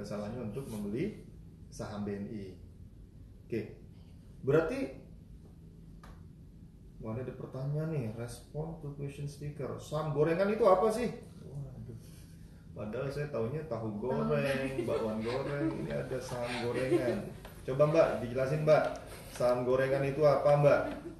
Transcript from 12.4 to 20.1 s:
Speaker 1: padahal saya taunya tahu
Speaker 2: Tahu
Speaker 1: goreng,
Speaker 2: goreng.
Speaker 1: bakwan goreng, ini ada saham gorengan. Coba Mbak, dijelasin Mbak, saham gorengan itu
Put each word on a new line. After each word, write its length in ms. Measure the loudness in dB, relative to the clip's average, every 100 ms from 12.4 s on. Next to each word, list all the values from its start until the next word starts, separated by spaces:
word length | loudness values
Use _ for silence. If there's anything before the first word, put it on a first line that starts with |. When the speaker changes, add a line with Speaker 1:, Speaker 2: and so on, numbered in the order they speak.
| -18 -18 -16
Speaker 1:
padahal 340 | -10 -8 -6 -4
saya 200 | -4 -4
taunya 320 | -2 -2 -2 -4
tahu 220 | -4 -4 -4
Speaker 2:
Tahu 60 |
Speaker 1:
goreng, 240 | -2 0 2
Speaker 2:
goreng. 480 | 2 2 0 -2 -2
Speaker 1:
bakwan 360 | 0 0 0 -2
goreng, 480 | -2 -2 -2 -2 -2 -2
ini 140 | -4
ada 240 | -4 -2 -4
saham 320 | -4 -4 -4 -2 -2
gorengan. 560 | 0 2 2 2 -2 -4 -10 -14 -10 -2
Coba 180 | 4 6
Mbak, 220 | 8 6 4 -2
dijelasin 360 | 0 0 2 6
Mbak, 180 | 6 6 -2 -10 -14 -10
saham 320 | 2 4 4
gorengan 420 | 4 4 4 2
itu 160 | 2